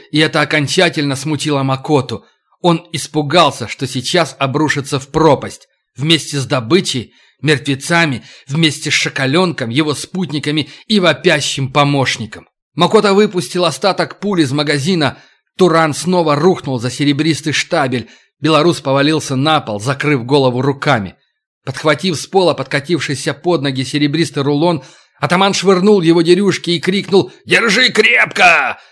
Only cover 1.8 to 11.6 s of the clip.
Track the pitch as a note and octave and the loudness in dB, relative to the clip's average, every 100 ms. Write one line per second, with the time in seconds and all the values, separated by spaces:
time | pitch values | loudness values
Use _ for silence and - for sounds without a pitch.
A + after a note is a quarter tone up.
1.8 | C3 D3 B2+ G#2+ - _ _ _ F3+ E3 | 0 0 0 -6 -12 _ _ _ 0 0
2.8 | - D3 - D3+ D3 E3+ D3+ - A2 - | -2 -10 -6 -4 0 2 2 0 -8 -8
3.8 | C3 C3 B2 F3+ E3 - C3+ C3+ D#3 - | -8 -6 -2 0 -2 -2 -2 0 -2 -2
4.8 | C3 C#3+ - D#3+ D#3+ C3 G#2 - _ _ | -4 -6 -4 2 4 4 0 -14 _ _
5.8 | _ - D3 D#3+ - C#3+ B2+ C#3 A2+ F3+ | _ -8 -6 -6 -6 -6 -4 -4 0 0
6.8 | - C3 - _ _ _ D3+ D3 C#3+ C3+ | 0 -6 -8 _ _ _ -2 -2 -2 -4
7.8 | - E3+ E3 B2 - - - C#3+ D#3+ - | -2 0 0 -2 -8 -20 -8 -2 0 -2
8.8 | D3+ - D#3+ - C3 D3 F#3 C3+ A#2 A#2+ | -4 -2 -2 -2 0 2 0 -2 -4 -2
9.8 | D3+ C#3 - F3+ E3+ D3 D3 D3+ C#3+ - | -2 -2 -6 -6 -6 -6 -4 -4 -4 -8
10.8 | - G#3+ F3 D3+ F3+ D3+ - - | -2 0 2 2 2 0 0 -4